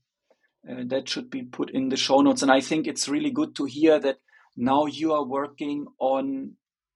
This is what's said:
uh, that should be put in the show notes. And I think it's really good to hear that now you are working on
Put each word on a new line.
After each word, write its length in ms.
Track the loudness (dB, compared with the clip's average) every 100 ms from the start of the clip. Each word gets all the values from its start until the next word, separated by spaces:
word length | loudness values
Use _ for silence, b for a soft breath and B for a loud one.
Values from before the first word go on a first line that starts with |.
| _ _ _ _ _ _ -14
uh, 160 | -10 -4
that 220 | -4 -4
should 200 | -8 -6
be 140 | -10
put 280 | -10 -6 -4
in 180 | -2 -2
the 60 | -2
show 240 | 4 6
notes. 220 | 6 4
And 80 | 4
I 100 | 4
think 260 | 4 -2 -2
it's 220 | -4 -2
really 220 | -2 -2
good 240 | -2 -4 -4
to 80 |
hear 340 | -6 2 4 4
that 200 | 2 -4 b b b -4
now 300 | 0 2 0
you 260 | -2 -2
are 120 | -2
working 640 | -2 -4 -6 -8 -8 -8 -10 -4
on 540 | -2 0 -2 -6 -10 -16 _ _ _